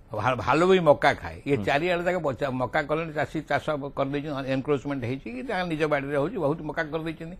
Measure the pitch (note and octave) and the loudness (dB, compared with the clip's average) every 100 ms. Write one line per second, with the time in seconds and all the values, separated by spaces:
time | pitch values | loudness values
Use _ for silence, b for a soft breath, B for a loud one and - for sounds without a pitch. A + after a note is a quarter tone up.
0 | - G#2+ A2 B2 G#2+ C#3+ F3+ F#3+ E3 C#3 | -8 -2 0 0 2 4 6 6 8 6
1 | D3 A#2 F2+ E2 - C#3 G2+ C#3+ F3 F3 | 6 2 -4 -10 0 0 2 0 2 0
2 | F3 F3+ D3+ B2 C#3+ B2+ B2 D#3+ D3 D3+ | 0 0 -2 -2 -2 -2 -2 -2 0 -2
3 | E3 D3+ C3+ D#3+ D3 C#3+ - D3+ C#3 - | -2 -4 -2 -4 -2 -2 0 -4 -4 -2
4 | C3+ C#3+ D3+ C3+ C3+ C3+ C3+ C#3+ C#3+ C#3 | -2 -2 -4 -6 -2 -2 2 0 0 -4
5 | A2+ C3+ A3 B3 B3+ F#3+ F3+ D#3 D#3 C#3+ | -4 -6 -8 -10 -6 -4 -2 0 2 2
6 | C#3 D3 D3 A#3+ C#3+ E3 D3+ D3 D#3 D#3+ | 0 0 0 0 0 0 -4 -4 -4 -4
7 | D#3+ D#3 E3 F#3 | -6 -8 -10 -12